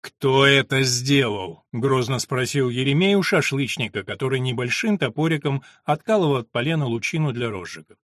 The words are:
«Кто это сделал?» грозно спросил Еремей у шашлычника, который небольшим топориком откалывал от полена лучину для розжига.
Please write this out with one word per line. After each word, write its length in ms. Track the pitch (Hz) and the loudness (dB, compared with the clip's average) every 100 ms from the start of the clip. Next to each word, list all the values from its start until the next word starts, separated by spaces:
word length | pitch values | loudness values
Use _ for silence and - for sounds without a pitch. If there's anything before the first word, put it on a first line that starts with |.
«Кто 440 | - _ 139 135 139 | -20 _ 2 4 6
это 380 | 139 - 135 | 4 2 0
сделал?» 800 | 131 123 127 143 120 104 90 80 _ | 0 -2 2 2 2 -2 -8 -12 _
грозно 480 | 123 135 131 120 127 | -4 0 0 0 -4
спросил 500 | - 131 123 143 127 | -4 -4 -2 0 0
Еремей 460 | 120 135 143 190 202 | 0 0 2 4 2
у 80 | |
шашлычника, 800 | 175 170 139 139 131 - 110 107 | 2 0 0 -2 -4 -4 -6 -6
который 360 | 95 101 131 131 | -8 -4 -2 -2
небольшим 600 | 127 120 123 - 226 202 | -2 -4 -4 -2 -2 0
топориком 640 | 131 147 160 156 147 135 - _ | -2 -2 -2 0 -2 -4 -6 _
откалывал 540 | - 151 - 214 160 135 | -4 -4 0 2 2 0
от 140 | 117 | -2
полена 340 | 120 131 165 131 | -4 -2 -2 -2
лучину 480 | 117 - 165 151 | -4 -4 -2 -2
для 160 | 120 120 | -2 -4
розжига. 460 | 98 87 82 - - | -6 -10 -16 -20 -20